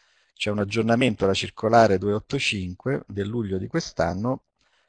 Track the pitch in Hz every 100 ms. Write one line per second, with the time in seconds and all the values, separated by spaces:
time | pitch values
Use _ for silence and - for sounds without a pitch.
0 | _ _ _ - - 104 98 110 110 117
1 | 127 104 98 98 92 - 110 117 110 95
2 | 101 104 - 139 - 104 92 90 127 139
3 | - 101 101 120 104 95 - 165 - -
4 | 82 90 107 131 - _ _ _